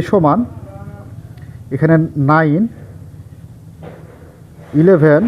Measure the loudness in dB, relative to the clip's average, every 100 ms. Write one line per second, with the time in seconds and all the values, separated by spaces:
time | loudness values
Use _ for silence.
0 | 4 2 2 2 -2 -8 -18 -18 -18 -18
1 | -18 -18 -20 -20 -20 -20 -10 -2 2 4
2 | 2 0 2 2 2 0 -2 -4 -20 -20
3 | -20 -20 -20 -20 -20 -20 -20 -20 -20 -20
4 | -20 -20 -20 -20 -20 -20 -6 0 4 6
5 | 6 4